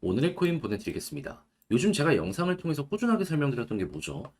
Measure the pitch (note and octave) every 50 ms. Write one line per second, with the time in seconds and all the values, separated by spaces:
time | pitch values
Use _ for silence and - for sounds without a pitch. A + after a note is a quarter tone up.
0 | - F2+ F#2 A#2 C#3+ F3 F3 - F3+ E3+ E3+ D#3+ - G#2 G#2 G2 - - - -
1 | - - - C#3+ C#3 - - - _ _ _ _ _ - G#2+ B2 D3 G#3+ G#3 -
2 | D3 D#3+ C#3+ F#2+ D#2+ F#2 G2 - F3 F3+ F3+ F3+ - E3 D#3 C#3+ C#3+ - - G#3+
3 | A#3+ A#3 A3+ - F#3+ F3+ E3 D3+ D3 C#3+ B2 A#2+ A#2 - A2+ G#2 F#2 D2+ C#2 D#2
4 | D2+ - C#2+ D2 - - - _